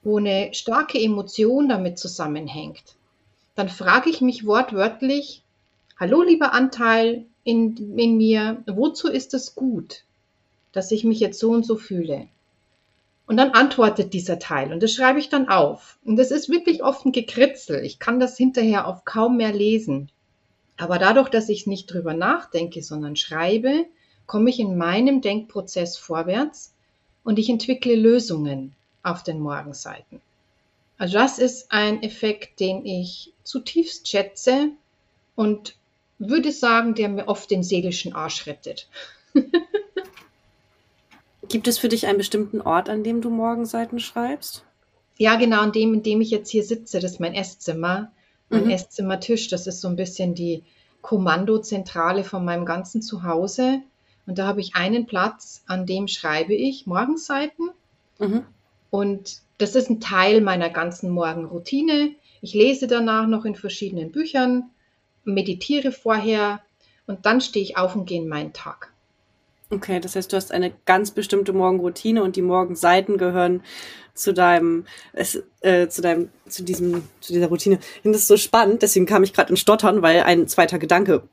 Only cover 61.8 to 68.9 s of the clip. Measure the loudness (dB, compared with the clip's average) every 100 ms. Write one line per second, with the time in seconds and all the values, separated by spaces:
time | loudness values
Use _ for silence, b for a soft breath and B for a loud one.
61.8 | 0 2 0 b b b -6 4 4 4
62.8 | 0 0 2 2 2 0 -2 -8 -10 -8
63.8 | -8 -8 -8 -6 -2 0 2 0 -4 b
64.8 | b b b _ -4 -2 -2 -6 -2 0
65.8 | 0 -4 -2 0 0 0 0 -4 _ _
66.8 | _ _ -14 -2 2 2 0 -4 -4 -2
67.8 | -2 -2 -6 -6 -4 -6 -8 -12 -16 -16
68.8 | -20